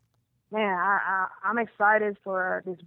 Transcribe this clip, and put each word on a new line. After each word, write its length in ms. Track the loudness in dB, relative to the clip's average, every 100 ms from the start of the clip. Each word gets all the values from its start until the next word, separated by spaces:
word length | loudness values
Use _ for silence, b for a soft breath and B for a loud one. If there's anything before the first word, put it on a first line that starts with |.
| _ _ _ _ _
man, 280 | -2 0 0
I, 200 | 0 0
I, 220 | 0 -2 -4 -4
I'm 140 | -2 -2
excited 580 | -4 2 4 4 2 -4
for 380 | -6 -4 -2 -4
this 160 | -6 -12